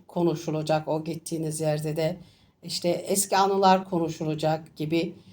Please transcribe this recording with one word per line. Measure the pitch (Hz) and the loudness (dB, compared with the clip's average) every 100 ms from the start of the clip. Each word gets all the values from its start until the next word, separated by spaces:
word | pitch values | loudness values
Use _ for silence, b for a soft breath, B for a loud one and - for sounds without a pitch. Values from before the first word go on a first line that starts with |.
| - | -8
konuşulacak | 180 170 156 - 156 151 156 151 | 0 0 0 -2 -4 0 0 0
o | 156 | -4
gittiğiniz | 160 160 - 165 160 156 | -4 -8 -6 -6 -4 -2
yerde | 156 151 156 156 | -2 0 -2 -2
de. | 160 185 B B B B | -2 -2 B B B B
İşte | 170 - 175 | -10 -4 0
eski | 165 - 202 - 190 | -2 0 0 2 2
anılar | 196 196 190 190 | 4 4 6 6
konuşulacak | 190 170 165 156 156 156 156 160 160 - | 4 -2 -2 -2 -4 0 0 0 -4 -8
gibi, | 151 165 170 B B | -2 0 0 B B